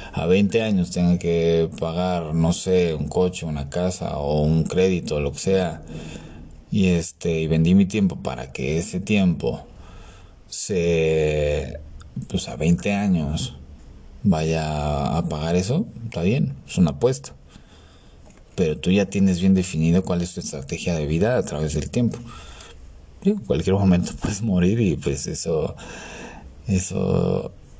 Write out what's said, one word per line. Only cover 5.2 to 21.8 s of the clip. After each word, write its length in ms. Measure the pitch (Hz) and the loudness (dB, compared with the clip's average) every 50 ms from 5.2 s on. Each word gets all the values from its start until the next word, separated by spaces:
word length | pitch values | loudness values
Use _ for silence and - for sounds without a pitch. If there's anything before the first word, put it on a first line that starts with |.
| 71 69 | -2 -2
que 80 | 71 - | -4 -4
sea, 420 | - 92 95 95 90 82 78 - - - - - - - - - - - - - - - - - - - | -2 0 2 2 2 0 -4 -8 -14 -14 -14 -14 -14 -14 -14 -16 -16 -16 -18 -18 -18 -18 -20 -20 -10 -4
y, 160 | - 104 95 | 0 2 2
este, 540 | 92 87 85 80 - - - - 87 82 80 | 4 2 2 0 -4 -10 -6 -2 -2 0 0
y 60 | 80 | 0
vendí 280 | 76 80 80 80 85 92 | 2 2 4 4 6 6
mi 100 | 98 98 | 6 6
tiempo 300 | 90 107 107 98 87 69 65 - | 4 2 0 0 0 0 -2 -6
para 300 | 64 64 60 60 - - | -6 -6 -6 -8 -10 -8
que 240 | - 64 67 78 | -6 -4 -2 -2
ese 240 | 82 87 - - 90 | -2 -2 -4 -6 -6
tiempo 680 | - - 107 101 95 90 80 76 - 60 - - - - - - - - - - - - - - - - - - - | -2 0 2 4 4 2 2 0 -2 -4 -4 -4 -10 -16 -20 -20 -20 -18 -18 -18 -18 -20 -20 -20 -20 -20 -20 -20 -18
se, 1300 | - - - - - 101 87 85 85 85 80 80 80 80 80 78 76 76 76 73 73 73 73 69 64 - - - - - - - - - - - - | -12 -10 -10 -6 -2 0 0 2 2 2 2 2 2 2 2 2 2 2 2 0 0 0 -2 -2 -6 -10 -12 -14 -14 -16 -16 -18 -12 -12 -12 -10 -6
pues, 180 | - 90 - | -6 -6 -6
a 80 | - - | -6 -6
veinte 380 | 67 78 85 87 - - 101 101 | -2 2 2 2 2 2 -2 -2
años 640 | 101 104 101 90 82 76 71 76 - - - - - - - - - - - - - - - - - - | 0 2 2 2 2 0 -2 -2 -4 -4 -6 -10 -14 -18 -18 -20 -20 -20 -20 -20 -20 -20 -20 -14 -2 2
vaya 920 | 104 85 78 80 80 80 80 78 78 76 76 73 76 73 71 71 - 71 | 2 2 4 2 0 0 0 0 -2 -2 -2 0 0 0 0 0 0 0
a 100 | 85 - | 0 0
pagar 300 | - 78 73 78 82 87 | -2 -4 -4 -2 0 0
eso, 280 | 90 92 101 139 180 - - - - - | 0 0 0 0 -2 -2 -4 -8 -12 -12
está 160 | - - - | -8 -4 -2
bien, 340 | 85 95 120 147 151 135 - - - | 0 2 2 2 0 -2 -2 -8 -12
es 120 | - - | -6 2
una 140 | 175 - 73 | 2 2 2
apuesta. 440 | 69 71 - 131 135 135 - - - - - - - - - - - - - - - - - - - - - - - - - - - | 2 2 2 2 2 0 -6 -14 -18 -18 -20 -20 -20 -20 -20 -20 -20 -20 -20 -20 -20 -20 -20 -20 -20 -20 -20 -20 -20 -20 -20 -12 -2
Pero 220 | - 90 78 76 | 0 0 0 0
tú 120 | - - 87 | -2 0 2
ya 140 | 92 101 98 | 4 4 2
tienes 360 | 95 - 98 98 95 90 85 | 2 2 2 4 4 2 4
bien 120 | 95 95 95 | 4 4 4
definido 500 | 92 90 90 - 78 80 82 85 95 92 | 4 2 0 0 0 2 4 4 4 2
cuál 180 | - 87 87 | 2 -2 -2
es 120 | 87 87 - | -2 -4 -6
tu 60 | 87 | -8
estrategia 560 | 78 - - 69 69 - 82 80 - 90 85 | -8 -8 -8 -10 -8 -8 -8 -6 -2 -2 -2
de 120 | 78 73 | -2 0
vida 300 | 73 78 82 101 117 127 | 0 2 2 2 2 2
a 60 | 110 - | 0 0
través 300 | - 73 73 78 76 - | -2 -2 -2 -2 -2 -2
del 160 | 78 | -4